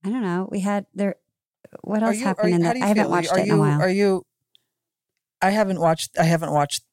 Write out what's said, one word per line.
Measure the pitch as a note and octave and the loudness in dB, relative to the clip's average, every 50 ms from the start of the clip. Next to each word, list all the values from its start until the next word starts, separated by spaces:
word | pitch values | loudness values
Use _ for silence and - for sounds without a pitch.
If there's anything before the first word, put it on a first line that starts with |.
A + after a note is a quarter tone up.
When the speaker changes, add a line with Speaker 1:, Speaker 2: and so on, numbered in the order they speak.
| - | -6
Speaker 1:
I | F#3 | -4
don't | A3+ C4 | -4 -4
know. | A3+ F#3 F3 F3+ F#3+ - | -4 -2 -2 -4 -4 -4
We | - G3+ | -6 -4
had | F#3 G3+ G3+ G3+ G3 _ _ | -4 -2 -4 -4 -6 _ _
there, | F#3 G3+ G3 F#3 _ _ _ _ _ _ _ _ _ _ - _ - | -4 -4 -4 -4 _ _ _ _ _ _ _ _ _ _ -20 _ -16
what | - - G#3 G#3+ | -8 -4 -2 0
Speaker 2:
Are | A3 A3+ | 0 0
Speaker 1:
else | G#3+ G#3+ | 0 0
Speaker 2:
you, | B3+ | -2
Speaker 1:
happened | G3 F#3 - - F3 | -4 -2 0 0 2
Speaker 2:
are, | F3 | 2
Speaker 1:
in | E3+ | 2
Speaker 2:
how | E3+ E3+ | 2 2
Speaker 1:
that? | - | 0
Speaker 2:
do | - | 0
you | - | 0
Speaker 1:
I | G#3 | 0
haven't | G#3+ G#3+ G#3 | 2 2 0
Speaker 2:
feel? | - | 0
Speaker 1:
watched | F3 F3 E3 E3 | 0 -2 0 0
Speaker 2:
Are | F3+ F#3+ | 0 0
Speaker 1:
it | F#3+ | 2
in | G3+ | 2
a | - | 2
Speaker 2:
you, | D#3 | 2
Speaker 1:
while. | - D3 D3 D3 | 4 2 2 2
Speaker 2:
are | D#3+ F#3 | 0 0
you, | F#3 G3 G3+ G3+ F#3+ F3+ - _ _ _ _ _ _ _ _ _ _ _ _ _ _ _ _ _ _ _ _ _ _ _ | 2 2 2 2 0 0 -4 _ _ _ _ _ _ _ _ _ _ _ _ _ _ _ _ _ _ _ _ _ _ _
I | - F#3+ | 0 0
haven't | G3 A3 G#3+ F#3+ F#3+ E3+ | 2 2 0 0 0 0
watched, | E3 E3 E3 - - - _ - | 2 2 2 0 -4 -8 _ 0
I | F3 | 2
haven't | E3 E3+ D#3+ E3 D3+ | 2 2 2 0 0
watched | D3 D3 D3 D3 - - _ _ | 0 0 0 0 -4 -10 _ _